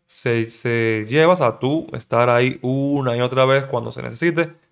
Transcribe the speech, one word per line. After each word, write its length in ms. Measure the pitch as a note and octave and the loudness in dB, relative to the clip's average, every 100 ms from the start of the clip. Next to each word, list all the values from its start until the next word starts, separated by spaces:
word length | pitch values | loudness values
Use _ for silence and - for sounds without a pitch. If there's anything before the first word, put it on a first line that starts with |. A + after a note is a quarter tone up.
| _ | _
se, 440 | - B2 A#2 A2+ | -8 -2 -2 -2
se 560 | - B2 A#2 A2+ A2 G#2+ | -6 -4 0 0 -2 -2
lleva 240 | C#3 D#3+ | 2 4
a 260 | F3+ B2+ A2 | 4 2 0
tú 280 | B2+ D#3 D#3+ | -2 -2 -4
estar 360 | B2 - A#2 B2 | -10 -2 2 4
ahí 300 | A#2+ B2+ - | 4 2 0
una 540 | B2 C3+ C#3 C#3+ C3 A#2+ | -2 -2 0 0 0 0
y 60 | |
otra 240 | B2 C3 C3 | 0 2 4
vez 200 | C3+ C3+ | 2 0
cuando 260 | B2+ A2+ | -4 -6
se 100 | A2+ | -8
necesite. 540 | B2 A#2 E3+ D#3+ D#3+ E3 _ | -10 -4 -2 0 -2 -6 _